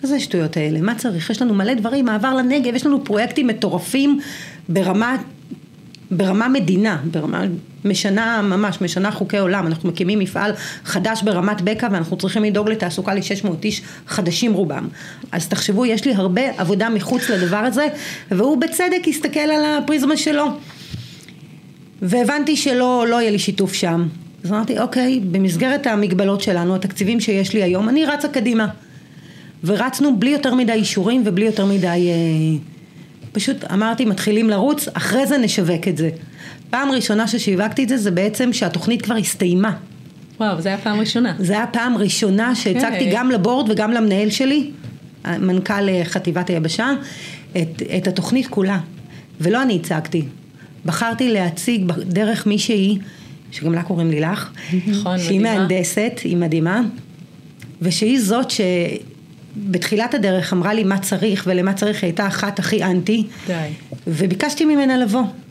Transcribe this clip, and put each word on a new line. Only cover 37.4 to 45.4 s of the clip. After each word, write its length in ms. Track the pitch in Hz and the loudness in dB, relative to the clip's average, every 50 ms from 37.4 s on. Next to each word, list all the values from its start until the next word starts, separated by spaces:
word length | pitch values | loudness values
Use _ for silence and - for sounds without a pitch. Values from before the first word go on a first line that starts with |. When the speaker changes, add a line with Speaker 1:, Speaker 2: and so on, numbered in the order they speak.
| - 208 190 180 190 220 220 - 269 | 0 0 2 2 0 0 0 0 0
Speaker 1:
את 60 | 220 | 2
זה, 80 | 262 262 | 2 0
זה 140 | 208 202 | 2 2
בעצם 420 | 180 175 190 208 214 - 254 247 247 | 2 2 2 0 0 0 0 0 2
שהתוכנית 480 | - 214 175 160 170 - - 233 233 | 0 0 0 -2 -2 0 0 0 0
כבר 140 | - 202 226 | 0 0 0
הסתיימה. 580 | 220 202 - - - 196 180 175 185 202 220 175 - - - - - - - - - - - - - | 0 0 -2 0 0 2 2 4 4 2 2 0 -4 -8 -16 -18 -20 -20 -20 -20 -20 -20 -20 -8 -2
Speaker 2:
וואו, 220 | 226 208 190 160 | -2 -2 0 0
זה 80 | 165 190 | -2 -4
היה 80 | 190 202 | -4 -2
פעם 220 | - 220 208 208 | -2 -2 0 0
ראשונה. 340 | 220 214 - 233 247 226 170 135 | 0 0 0 0 0 0 0 -2
Speaker 1:
זה 140 | 196 170 202 | 0 0 0
היה 140 | 208 233 240 | 0 -2 -2
פעם 300 | - 233 233 254 240 220 | -2 -2 0 0 2 2
ראשונה 580 | 208 185 - - - 202 190 202 226 247 254 | 2 0 0 2 2 2 2 4 2 2 0
שהצגתי 300 | - - 214 185 240 262 226 | 0 0 0 2 2 2 2
Speaker 2:
אוקיי. 240 | 233 185 - - 180 | 2 0 0 2 2
Speaker 1:
גם 160 | 226 247 254 | 2 2 2
לבורד 380 | 254 226 175 214 247 262 254 214 | 2 2 2 2 2 2 2 2
וגם 220 | 220 - 214 220 | 2 0 2 0
למנהל 380 | 240 240 220 214 196 190 208 214 | 2 2 2 2 2 2 2 0
שלי, 420 | 208 - 269 269 277 302 269 - - - - - - - - - - - - - | 0 0 0 2 2 2 0 -2 -8 -12 -14 -16 -16 -16 -20 -20 -20 -10 -6 -4
מנכ"ל, 600 | 175 202 | -2 0